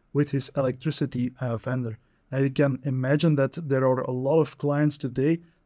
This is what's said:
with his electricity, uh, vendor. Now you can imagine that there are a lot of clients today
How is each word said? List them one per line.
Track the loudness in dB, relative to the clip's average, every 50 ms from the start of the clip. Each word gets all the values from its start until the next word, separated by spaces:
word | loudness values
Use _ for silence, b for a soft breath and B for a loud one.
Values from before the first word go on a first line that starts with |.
| _ _ -2
with | -2 0 0
his | -2 -4 -4 -4 -2
electricity, | -2 0 0 -2 -2 -4 -4 -2 -2 -4 -4 -2 -2 -4 -4 -4 -6
uh, | -6 -4 -4 -4
vendor. | -4 -4 -4 -4 -4 -6 -8 -10 _ _ _ _ _ -6
Now | -2 0
you | 0 0
can | 2 2 2 2 2 -2 -4
imagine | -4 -2 -2 0 2 2 2 4 4 4
that | 4 2 0 0
there | -4 -4 -2 0 2 2 2
are | 2 0
a | -2 -4
lot | -4 -4 0 2 2 2
of | 2 0 -2 -4
clients | -2 -2 0 2 2 2 0 -2
today | -6 -6 -2 0 0 2 0 0 -4 b b b b